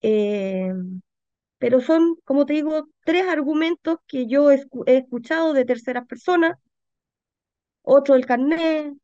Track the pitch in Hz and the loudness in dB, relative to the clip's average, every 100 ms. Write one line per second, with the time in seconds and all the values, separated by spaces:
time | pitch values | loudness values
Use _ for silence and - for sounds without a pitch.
0 | 220 214 208 208 190 190 185 185 185 185 | 0 0 0 -2 -4 -4 -6 -6 -10 -12
1 | _ _ _ _ _ _ 240 254 247 320 | _ _ _ _ _ _ 0 0 2 2
2 | 330 330 _ 277 285 302 302 311 302 _ | 2 0 _ 0 0 -2 -2 -4 -8 _
3 | - 349 370 311 285 311 320 339 - 330 | -2 0 0 -2 -2 -2 -2 -4 -4 -6
4 | _ 269 240 277 294 277 277 247 - 254 | _ -8 -2 2 4 2 0 -8 2 2
5 | 262 247 240 320 330 285 247 247 240 247 | 0 -12 -4 -2 0 0 0 -4 -6 -10
6 | 247 233 - 359 330 339 _ _ _ _ | -10 -10 -2 2 2 -2 _ _ _ _
7 | _ _ _ _ _ _ _ _ - 277 | _ _ _ _ _ _ _ _ 2 2
8 | 277 262 247 247 269 320 320 311 294 285 | 6 2 2 -2 0 0 0 -2 -6 -14